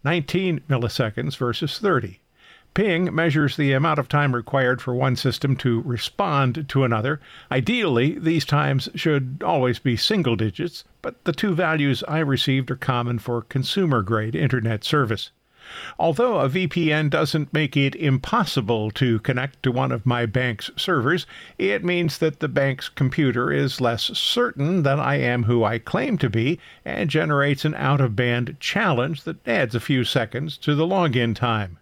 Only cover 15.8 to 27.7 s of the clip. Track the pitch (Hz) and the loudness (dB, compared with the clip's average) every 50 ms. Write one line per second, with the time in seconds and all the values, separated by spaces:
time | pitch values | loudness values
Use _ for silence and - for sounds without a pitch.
15.8 | - - - - 165 165 160 175 240 254 220 165 135 135 131 185 185 156 - 175 | -16 -14 -6 -2 0 0 2 2 0 2 2 2 0 0 0 0 -2 0 0 0
16.8 | 170 156 151 156 156 147 147 151 151 143 - 156 147 - - 151 156 143 - 147 | 2 2 2 2 2 2 2 0 0 0 0 -2 -2 -2 -2 -2 -2 2 2 2
17.8 | 139 135 - - - 143 135 131 - - - 240 196 - - 139 107 95 120 110 | 2 2 0 0 0 2 2 2 0 0 0 0 0 0 0 -2 0 0 0 0
18.8 | 107 107 - - 135 123 113 110 - - 127 127 131 139 - _ - 135 120 123 | 0 -4 0 0 2 2 2 2 2 -2 -2 -2 -2 -6 -8 _ -2 -2 0 0
19.8 | 131 131 123 113 - 123 120 120 120 113 - 127 127 123 113 - - - - - | 0 0 -2 -2 0 -2 0 0 0 0 0 0 0 0 -2 -6 -10 -10 -8 -6
20.8 | - - 180 143 110 139 170 175 - - - - - - - - 190 190 202 202 | -2 0 0 2 2 2 0 0 -2 -8 -16 -20 -20 -20 -6 -4 -2 -2 0 0
21.8 | 190 175 180 175 175 160 - - 165 160 147 _ 151 143 123 151 139 139 131 131 | -2 -2 0 0 0 -2 -2 0 -2 -2 0 _ -6 -2 0 0 0 0 -2 -4
22.8 | - - _ - 143 127 - - 151 131 120 123 123 143 143 139 143 135 - - | -8 -12 _ 0 0 0 2 2 2 2 2 2 0 0 0 0 0 -2 -2 0
23.8 | 127 117 117 113 - - 123 - - - - 240 240 - - 135 139 156 190 185 | 0 0 0 0 -4 -4 -4 -2 -2 0 0 0 0 0 0 -2 -2 0 2 2
24.8 | 147 139 139 147 139 120 143 143 127 120 123 123 117 107 120 117 110 104 113 117 | 2 2 2 2 0 0 0 0 0 0 0 0 2 2 4 4 2 2 0 -2
25.8 | - - - 196 - 302 220 - - - - 117 113 135 175 - - - - - | -4 -2 -2 -2 0 0 0 0 0 0 0 0 0 0 -2 -4 -8 -20 -20 -14
26.8 | _ - - - 190 151 139 156 170 156 147 139 143 143 143 135 - 151 | _ -8 -4 -2 -2 0 0 0 2 2 2 2 2 2 0 0 -2 -2